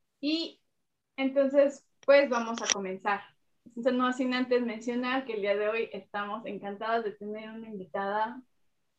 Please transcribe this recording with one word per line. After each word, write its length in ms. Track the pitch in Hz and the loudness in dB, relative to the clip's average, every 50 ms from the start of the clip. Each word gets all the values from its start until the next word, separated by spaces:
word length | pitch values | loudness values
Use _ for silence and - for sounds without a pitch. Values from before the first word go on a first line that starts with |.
| _ _ _ _ | _ _ _ _
Y 400 | 277 294 320 330 330 - - _ _ _ _ _ _ _ _ _ _ _ _ | -4 -2 -2 -2 -4 -6 -10 _ _ _ _ _ _ _ _ _ _ _ _
entonces, 720 | - 269 269 269 277 277 262 277 285 277 277 277 - _ _ _ _ - | -2 -2 2 2 4 2 6 6 6 6 6 2 -4 _ _ _ _ 4
pues, 240 | - 277 277 277 233 | 8 8 8 8 6
vamos 320 | 247 233 233 226 233 233 | 2 0 0 -2 -4 -4
a 40 | 220 - | 0 0
comenzar. 480 | - 202 196 185 190 190 - 208 202 202 - - _ _ _ _ _ _ _ | 0 0 0 -6 -8 -4 -2 -2 -2 -2 -4 -12 _ _ _ _ _ _ _
Entonces, 260 | - - 233 233 262 | -14 -12 -2 0 0
no 200 | 247 247 254 247 | 2 2 2 0
sin 220 | 247 262 262 254 254 | 0 0 0 0 0
antes 260 | 254 254 247 254 247 | 0 2 2 2 2
mencionar 600 | 247 226 214 226 - 247 240 247 254 254 262 269 262 | 2 0 -4 -6 -6 -4 -4 -2 -2 0 -2 -2 -2
que 80 | - 220 | -4 -4
el 60 | 208 | -2
día 140 | 196 208 196 | 0 0 0
de 120 | 202 208 214 | 2 0 0
hoy 200 | 226 226 233 - | 0 -2 -4 -4
estamos 520 | - 196 - _ - 208 202 208 208 233 - | -6 -12 -12 _ -6 -6 -6 -4 -6 -8 -8
encantadas 580 | 190 208 185 190 202 202 196 233 - 233 233 220 | -10 -10 -8 -8 -10 -8 -6 -2 0 0 0 0
de 80 | 202 | -4
tener 360 | - - 208 208 214 214 220 220 | -8 -8 -10 -10 -10 -10 -10 -12
una 180 | 220 226 226 226 | -12 -14 -12 -12
invitada. 760 | 214 190 185 - - 196 196 196 208 214 220 233 247 254 - _ _ _ _ _ _ _ _ _ _ | -12 -12 -12 -8 -6 -4 -2 -2 0 -2 -2 -2 -4 -12 -16 _ _ _ _ _ _ _ _ _ _